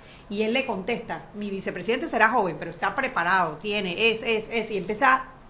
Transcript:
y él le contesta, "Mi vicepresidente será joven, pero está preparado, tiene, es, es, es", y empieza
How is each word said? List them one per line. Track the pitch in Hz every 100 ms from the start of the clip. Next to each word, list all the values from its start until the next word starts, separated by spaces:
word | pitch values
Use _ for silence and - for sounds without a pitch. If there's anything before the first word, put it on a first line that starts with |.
| - - -
y | 202
él | 220
le | 254 269
contesta, | 190 190 226 - 160 - 208
"Mi | 208
vicepresidente | 196 202 185 180 247 330
será | 247 220
joven, | 247 185 147
pero | 170
está | - 202 202
preparado, | 262 180 170 190 165 151
tiene, | 214 208 190 175 226
es, | 220
es, | 233 220 -
es", | 226 220
y | 202
empieza | 180 214 262 262 - -